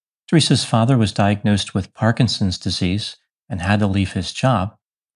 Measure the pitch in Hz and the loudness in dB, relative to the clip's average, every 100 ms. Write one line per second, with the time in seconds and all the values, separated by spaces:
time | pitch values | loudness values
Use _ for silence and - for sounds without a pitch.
0 | _ _ - 165 - 143 - 117 113 131 | _ _ 0 2 4 0 2 0 2 2
1 | 107 - 101 104 107 101 - 101 92 - | 2 0 0 2 0 0 0 -6 -6 -2
2 | 110 117 120 - 98 - 98 - 90 101 | 0 2 0 0 -4 -4 -6 -4 -2 -2
3 | - - _ _ - 92 85 104 104 98 | -6 -14 _ _ -10 -6 0 0 2 0
4 | 92 98 87 - 131 110 95 _ _ _ | 0 -4 -6 -2 0 0 -2 _ _ _
5 | _ | _